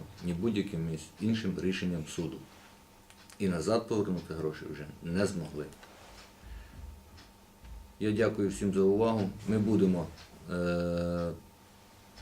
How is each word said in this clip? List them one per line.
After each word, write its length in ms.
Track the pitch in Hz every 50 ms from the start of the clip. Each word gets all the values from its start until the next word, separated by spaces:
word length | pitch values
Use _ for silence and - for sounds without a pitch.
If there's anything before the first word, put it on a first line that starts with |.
| 76 - - - 85
ні 100 | 87 85
будь-яким 600 | 85 104 117 104 101 92 - 87 82 82 82 80
із-, 160 | 76 - - - -
іншим 400 | 101 110 113 110 - 92 90 92
рішенням 460 | 87 92 92 - 95 90 87 80 76
суду. 300 | - - - 82 76 - - - - - - - - - - - - - - - - - - - - - -
І 80 | 101
назад 400 | 92 87 82 76 98 110 - -
повернути 460 | - 117 107 - 92 92 82 78 - 82
гроші 320 | 80 78 78 76 - 82 82
вже 160 | 76 71 73 76 - - 85
не 220 | 85 85 95 101
змогли. 400 | 95 92 87 78 73 73 76 73 - - - - - - - - - - - - - - - - - - - - - - - - - - - - - - - - - - - - - - - - - - - - - - -
Я 120 | 98 107
дякую 380 | 104 110 110 104 107 107 101 92
всім 240 | 95 - 104 98 92
за 80 | 98
увагу. 480 | 95 95 101 107 113 117 113 110 98 92 - - -
Ми 120 | - 110 110
будемо, 480 | 107 110 107 92 98 92 92 87 80 80 - - - - - - - -
е, 800 | 87 87 87 87 87 87 87 87 87 87 87 87 87 87 85 85 80 78 - - - - - - - - - - - - - - - -